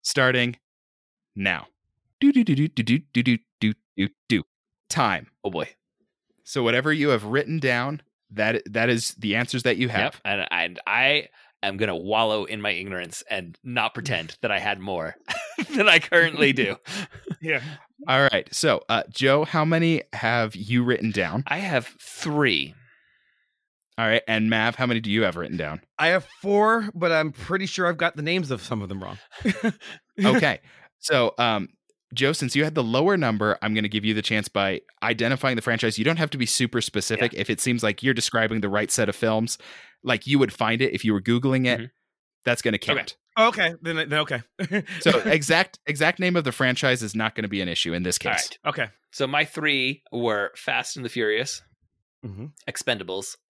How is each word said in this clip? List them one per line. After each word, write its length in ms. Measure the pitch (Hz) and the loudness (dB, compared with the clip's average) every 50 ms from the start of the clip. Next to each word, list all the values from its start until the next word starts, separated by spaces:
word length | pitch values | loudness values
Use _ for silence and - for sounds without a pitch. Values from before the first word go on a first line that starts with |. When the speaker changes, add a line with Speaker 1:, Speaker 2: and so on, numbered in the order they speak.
Speaker 1:
Starting 560 | - - - 143 131 127 127 127 120 120 120 _ _ _ _ _ _ _ _ _ _ _ _ _ _ _ _ | -4 0 2 4 4 4 4 4 2 0 -2 _ _ _ _ _ _ _ _ _ _ _ _ _ _ _ _
now. 320 | 101 98 98 87 76 - - _ _ _ _ _ _ _ _ _ _ | -2 0 0 0 -2 -6 -14 _ _ _ _ _ _ _ _ _ _
Do, 120 | - 285 | 4 6
do, 120 | 277 254 226 | 6 6 4
do, 120 | 185 147 | 4 4
do, 120 | 135 151 | 2 2
do, 160 | 160 _ - 113 | 0 _ -2 0
do, 160 | 110 120 147 - _ - | 2 0 0 0 _ -2
do, 100 | 120 123 | 0 2
do, 140 | 127 120 113 _ _ _ _ | 2 0 0 _ _ _ _
do, 140 | 110 107 107 _ _ _ _ | -2 -2 -2 _ _ _ _
do, 140 | 98 98 98 _ _ _ | -4 -4 -4 _ _ _
do. 160 | - 117 92 78 _ _ _ _ _ _ _ _ _ | 0 0 0 0 _ _ _ _ _ _ _ _ _
Time. 380 | - - 131 107 92 80 - _ _ _ - | -2 0 2 2 0 -2 -6 _ _ _ -6
Speaker 2:
Oh, 60 | 101 | -4
boy. 200 | 90 80 73 - - _ _ _ _ _ _ _ _ _ _ _ _ _ _ | -2 -2 -6 -6 -10 _ _ _ _ _ _ _ _ _ _ _ _ _ _
Speaker 1:
So 200 | - - 139 120 | -6 -4 0 2
whatever 280 | 113 117 123 135 151 | 2 2 2 2 2
you 180 | 151 156 143 147 | 2 2 4 4
have 160 | 127 110 104 | 4 2 0
written 340 | 104 117 143 - 131 160 160 | 0 0 0 0 0 -4 0
down, 420 | 139 131 120 120 123 139 151 151 _ _ _ _ _ _ | 0 0 0 0 0 -4 -6 -8 _ _ _ _ _ _
that, 300 | 101 107 107 110 113 110 - | -2 2 2 4 4 2 -2
that 240 | - 104 117 113 123 | -2 0 2 2 4
is 240 | 123 117 110 - - | 2 2 0 -4 -6
the 200 | - - 104 98 | -4 -2 0 0
answers 280 | 113 123 - - 123 117 | 0 0 -2 -4 0 0
that 140 | 127 110 | 0 2
you 120 | 90 127 120 | 2 0 0
have. 240 | 110 98 107 147 - | 0 0 -2 -2 -4
Speaker 2:
Yep. 80 | - _ | -6 _
And, 220 | 101 101 101 90 - | -4 -4 -4 -2 -2
and 300 | 87 87 85 87 90 - - | -2 -2 -2 -2 -4 -8 -4
I 400 | - 104 117 131 139 147 147 - - _ - - _ _ _ - | -2 0 2 4 4 2 2 -2 -6 _ -20 -20 _ _ _ -6
am 140 | 98 98 | -6 -2
gonna 180 | 95 110 104 90 | -2 -2 -2 -2
wallow 500 | 82 87 98 110 110 117 110 107 107 98 | -4 -2 0 2 2 4 2 2 -2 -2
in 160 | - 110 104 | -6 -8 -4
my 100 | 104 104 | -4 -4
ignorance 520 | 95 87 95 98 95 90 87 87 - - - - | -4 -4 -6 -8 -8 -8 -8 -10 -12 -14 -8 -8
and 280 | 107 95 90 85 82 _ _ | -8 -8 -8 -10 -18 _ _
not 300 | 127 120 123 110 113 - | -6 -4 -2 -2 -2 -4
pretend 440 | - 98 135 117 85 82 82 - _ | -8 -6 -4 -4 -4 -6 -8 -10 _
that 100 | - 110 | -4 -2
I 80 | 101 92 | -2 -2
had 200 | 98 104 101 95 | -2 -4 -6 -6
more 360 | 92 101 92 85 80 80 - _ _ - - 679 - | -6 -6 -4 -4 -4 -6 -10 _ _ -10 -8 -8 -8
<laughs> 320 | - - - - - 302 | -10 -8 -8 -8 -4 -2
than 120 | 247 208 208 | 2 4 6
I 100 | 170 165 | 6 4
currently 540 | - - 175 170 165 165 147 143 151 139 131 | 4 4 4 4 4 4 4 2 2 4 4
do. 240 | - 117 98 98 - | 2 0 -2 -4 -8
Speaker 3:
<laughs> 40 | _ - 185 202 185 - - - - - - _ | _ -12 -10 -10 -10 -10 -14 -18 -12 -12 -12 _
Yeah. 220 | 156 160 156 127 127 156 147 - - _ _ _ 277 | -4 -4 -4 -4 -4 -8 -14 -16 -20 _ _ _ -2
Speaker 1:
All 200 | - 131 131 139 135 | 2 4 4 4 4
right. 200 | 110 92 - - | 2 0 -2 -4
So, 320 | - - - 151 110 - - - | -4 0 2 2 2 2 0 -2
uh, 140 | 113 110 - - | -2 -2 -2 -4
Joe, 340 | - - 131 135 135 147 156 | -4 2 4 4 4 4 2
how 180 | - - 160 151 | 2 0 0 2
many 380 | 160 165 165 170 165 165 143 - _ | 4 4 4 4 2 2 0 -2 _
have 440 | - 123 - 113 120 120 113 107 104 | -8 -2 0 2 2 2 0 0 -4
you 280 | 90 101 101 123 123 120 | -8 -4 0 0 2 2
written 280 | 123 123 - - 113 | 2 0 2 0 0
down? 320 | 98 101 92 80 85 120 139 | 0 0 -2 0 -2 -4 -2
Speaker 2:
I 140 | - 147 175 | -2 -4 -4
have 260 | 202 185 156 127 110 | -2 -2 -2 -2 -2
three. 880 | - - _ - - - - - 165 147 147 147 123 90 73 67 73 - _ _ _ _ _ _ _ _ _ _ _ _ _ _ _ _ _ _ _ _ _ _ _ _ | -4 -18 _ -18 -16 -12 -8 -6 -2 0 2 2 4 2 0 -2 -6 -12 _ _ _ _ _ _ _ _ _ _ _ _ _ _ _ _ _ _ _ _ _ _ _ _
Speaker 1:
All 120 | - 113 | -2 2
right. 160 | 110 113 117 - | 2 2 2 2
And 220 | - 113 110 110 110 | 0 0 2 2 2
Mav, 240 | 113 110 110 117 113 | 2 2 2 0 0
how 140 | - 131 | 0 -2
many 120 | 123 117 113 | 0 0 -2
do 120 | 113 104 | -2 0
you 100 | 101 110 | 0 2
have 140 | 110 92 82 | 2 0 0
written 200 | 85 80 - - | -4 -8 -6 -6
down? 260 | 87 80 73 78 - _ _ _ - | -6 -6 -6 -8 -12 _ _ _ 0
Speaker 3:
I 80 | 151 | 2
have 180 | 165 180 185 - - - _ | 2 2 2 -2 -6 -20 _
four, 480 | - 196 202 202 214 220 226 233 214 208 - | -2 0 2 4 4 4 4 2 0 -4 -4
but 160 | 170 175 170 | -2 0 2
I'm 200 | 165 156 156 156 | 2 2 0 0
pretty 360 | 143 - - - 180 190 190 | -4 -8 -6 -4 -2 -2 -2
sure 180 | - - 185 180 | -4 -2 0 0
I've 120 | 175 175 | 0 0
got 180 | 151 170 170 - | 0 -2 -2 -2
the 80 | 151 147 | -2 -4
names 260 | 160 175 185 165 135 | -2 -2 -2 0 -2
of 140 | 131 107 - | -4 -6 -4
some 180 | - 123 107 | -6 -6 -4
of 80 | 101 92 | -4 -6
them 140 | 98 95 92 | -8 -8 -8
wrong. 160 | 95 95 101 - _ - - - | -10 -12 -14 -16 _ -18 -2 -2
<laughs> 300 | 226 185 - - 226 - _ - - - - _ _ _ - 196 | -2 -2 0 -2 -4 -4 _ -14 -18 -18 -18 _ _ _ 2 4
Speaker 1:
Okay. 360 | 208 254 247 165 143 104 - _ - - - - _ _ | 4 4 4 4 2 0 -2 _ -20 -20 -20 -20 _ _
So, 380 | _ - - 151 127 120 107 - | _ -2 0 2 4 2 2 2
um, 320 | - 120 117 110 104 90 - _ _ _ _ _ _ _ _ 131 | 2 2 2 2 0 -2 -6 _ _ _ _ _ _ _ _ -2
Joe, 180 | 117 135 135 | 0 2 2
since 240 | 165 - 143 127 - | 2 0 -2 0 0
you 80 | 135 151 | 0 0
had 100 | 156 156 | 2 0
the 80 | 156 123 | 0 0
lower 340 | 113 117 131 160 190 202 | 2 2 2 4 4 2
number, 400 | 180 147 120 110 101 107 107 95 - | 2 2 0 0 2 2 0 0 0
I'm 120 | - 107 107 | -2 -2 0
gonna 160 | 110 107 101 | 0 0 0
give 160 | 104 107 104 | -2 0 0
you 80 | 110 107 | 0 0
the 80 | 107 | 0
chance 260 | 104 - 113 107 101 | 0 0 0 0 -2
by 340 | - - 101 98 95 95 - _ _ _ _ - | -2 -2 0 0 0 -2 -4 _ _ _ _ -2
identifying 520 | 113 120 110 117 120 135 123 - 131 127 | -2 0 0 0 0 0 0 0 -2 -2
the 40 | 113 | 0
franchise. 360 | - 123 117 113 - 110 104 110 | 0 -2 0 0 0 -2 0 0
You 60 | 110 | 0
don't 120 | 151 165 | 0 0
have 120 | 165 156 147 | 0 -2 -4
to 60 | - | -2
be 80 | 135 120 | -4 -2
super 340 | 107 - - 127 117 - 117 | -2 0 0 0 0 0 -2
specific. 520 | 107 - - 107 - - 110 - 123 120 - | -4 -2 -4 -4 -2 -2 -2 0 0 -2 -2
Speaker 2:
Yeah. 80 | - | -4
Speaker 1:
If 80 | 101 - | -2 -2
it 100 | 110 - | -2 0
seems 240 | - 131 120 117 110 | 0 0 0 0 0
like 180 | 107 101 - | -2 -2 0
you're 120 | - 135 127 | 0 0 0
describing 480 | 117 - - - 113 113 107 113 110 | 2 0 0 0 0 0 2 0 -2
the 80 | 104 101 | -2 0
right 200 | 98 104 107 - | 0 -2 0 0
set 200 | - - 110 101 | 0 0 0 0
of 60 | - | 0
films, 420 | - - 110 110 110 113 117 - - - - - - - - _ _ - | 0 2 2 2 2 0 -2 -4 -8 -10 -20 -20 -20 -20 -20 _ _ -2
like, 220 | 123 120 107 - | -2 -2 0 0
you 140 | 135 139 139 | 2 4 4
would 140 | 135 - - | 4 2 2
find 280 | - 117 110 113 120 | -2 0 0 2 2
it 120 | 131 120 - | 0 0 0
if 100 | 95 - | 0 0
you 100 | 110 104 | 2 0
were 80 | 98 | 2
Googling 440 | 98 117 117 120 131 135 131 131 127 | 2 2 2 2 2 2 2 2 2
it, 120 | 123 123 110 | 0 0 -2
Speaker 2:
Mm-hmm. 60 | 113 127 _ _ _ _ _ _ _ _ _ _ _ | -4 -12 _ _ _ _ _ _ _ _ _ _ _
Speaker 1:
that's 160 | 123 120 - | 0 0 2
gonna 140 | - 120 107 | 0 0 0
Speaker 2:
Okay. 200 | 101 - - 147 | 0 0 0 -2
Speaker 1:
count. 220 | 131 - - - _ _ _ _ | -2 -2 -6 -14 _ _ _ _
Speaker 3:
Okay, 360 | 220 220 233 233 220 185 165 170 160 | 2 2 2 2 0 -2 -2 -2 -4
then, 140 | 160 165 165 | -6 -4 -4
then 160 | 160 160 147 147 151 | -4 -2 -2 0 -2
okay. 200 | 151 - 139 117 113 _ _ | 0 -2 -4 -8 -8 _ _
<laughs> 260 | - 185 - 185 208 - - 190 165 | -8 -6 -2 -2 -4 -4 -4 -10 0
Speaker 1:
So 180 | - 165 139 120 | 2 2 2 4
exact, 600 | - 220 160 160 143 135 160 170 190 - - - _ | 2 2 2 2 2 2 2 2 2 0 -4 -12 _
exact 340 | 147 151 139 156 160 180 - | -6 -2 2 2 2 2 2
name 160 | 180 180 180 | 0 2 2
of 60 | 175 156 | 2 0
the 80 | 131 - | 0 0
franchise 500 | - - 127 123 - - 135 127 117 113 | 2 2 2 2 2 2 2 2 2 -2
is 100 | 104 98 | -4 -2
not 220 | 110 110 110 - | -2 -2 -2 -2
gonna 120 | - 107 101 | -4 -6 -2
be 120 | 101 98 | -2 -2
an 60 | 92 | -2
issue 260 | 87 82 - - 82 85 | -2 -2 -2 -2 -2 -2
in 100 | 90 90 | -2 0
this 140 | 90 85 - - | -2 -2 -2 -2
Speaker 2:
All 60 | - | -2
Speaker 1:
case. 180 | 104 82 - - - _ - | 0 0 -2 -4 -8 _ -6
Speaker 2:
right. 40 | - - | -6 -4
Speaker 3:
Okay. 160 | 151 120 104 _ _ _ _ | -4 -6 -6 _ _ _ _
Speaker 2:
So 160 | - - 139 | -4 -4 -4
my 160 | 131 143 147 156 | 0 0 0 0
three 560 | 147 - 160 151 151 143 135 131 131 143 - _ - | 0 -4 -2 0 0 2 2 0 -2 -4 -6 _ -10
were 400 | - 123 120 117 107 104 101 - - | -4 -2 0 0 0 0 -2 -4 -8
Fast 400 | - - - 131 123 120 - - | -8 -6 -4 -4 -4 -4 -6 -10
and 80 | - 127 | -8 -8
the 40 | 113 | -6
Furious, 520 | - 123 113 107 107 110 131 - - - _ _ _ _ _ _ _ _ _ _ _ _ - | -2 0 0 2 2 0 -2 -4 -8 -10 _ _ _ _ _ _ _ _ _ _ _ _ -16
Speaker 3:
Mm-hmm. 200 | 113 95 98 120 151 _ - _ - | -14 -12 -12 -14 -14 _ -14 _ -12
Speaker 2:
Expendables. 680 | - - - - 120 101 92 90 92 98 98 - - _ _ | -10 -6 -4 -4 -4 -4 -4 -8 -6 -6 -8 -10 -14 _ _